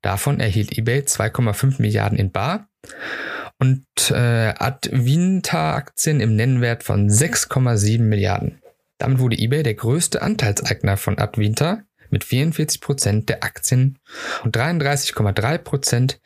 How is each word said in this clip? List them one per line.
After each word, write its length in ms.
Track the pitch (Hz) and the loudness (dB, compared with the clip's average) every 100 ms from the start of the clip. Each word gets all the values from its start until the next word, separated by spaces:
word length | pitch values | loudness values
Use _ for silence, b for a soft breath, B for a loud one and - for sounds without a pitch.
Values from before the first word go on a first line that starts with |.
Davon 380 | 104 98 - 139 | -2 -2 0 0
erhielt 380 | 113 95 101 - | 0 0 -2 -2
eBay 280 | 113 131 139 | 0 0 -2
zwei 240 | - 107 | -2 -2
Komma 240 | - 117 | 0 0
fünf 240 | 104 135 135 | 2 0 2
Milliarden 400 | 107 104 104 101 | 0 2 0 0
in 140 | 95 | 0
bar 360 | 95 117 214 - _ B B B B B B B _ | 0 -2 -4 -8 _ B B B B B B B _
und, 260 | 131 131 - - - | 2 2 -2 -4 -2
äh, 440 | - 120 117 110 - | 0 2 2 0 0
Advinta-Aktien 1600 | 127 135 - 135 123 151 180 190 - 165 156 - - - - 147 | -4 -4 -4 0 2 2 2 0 0 -2 0 -2 -6 -4 0 2
im 160 | 113 107 | 2 2
Nennwert 460 | 120 127 120 117 | 2 2 0 -2
von 260 | - 101 101 | -2 2 4
sechs 400 | 104 165 247 - | 4 2 0 -2
Komma 260 | 135 127 113 | 0 2 2
sieben 320 | 104 113 113 | 2 2 2
Milliarden. 540 | 104 98 95 - - - _ _ _ | 2 2 0 -4 -8 -20 _ _ _
Damit 220 | - 131 | 0 2
wurde 180 | 127 113 | 2 0
eBay 260 | 117 143 | 0 0
der 100 | 135 | 0
größte 480 | 107 113 151 170 - | -2 0 0 0 -2
Anteilseigner 760 | - 220 110 101 - - - 101 | -2 0 0 0 -2 -2 0 0
von 240 | - 104 | -2 -2
Advinta 640 | 101 - 104 110 151 220 - _ b | -2 0 0 2 0 -2 -8 _ b
mit 140 | 101 | -4
vierundvierzig 560 | - 123 156 156 156 - | 0 0 0 0 -2 -4
Prozent 480 | - 139 101 107 110 | -4 -2 0 0 0
der 160 | - | -4
Aktien 560 | - - - 127 135 131 B B B B 117 | -4 -6 0 2 2 0 B B B B -2
und 100 | 110 | 0
dreiunddreißig 580 | 143 175 139 143 - | 0 0 0 0 -2
Komma 200 | - 104 | 0 2
drei 240 | 98 110 170 | 2 0 -2
Prozent 640 | - 139 - 120 127 - | -2 -4 0 2 2 -2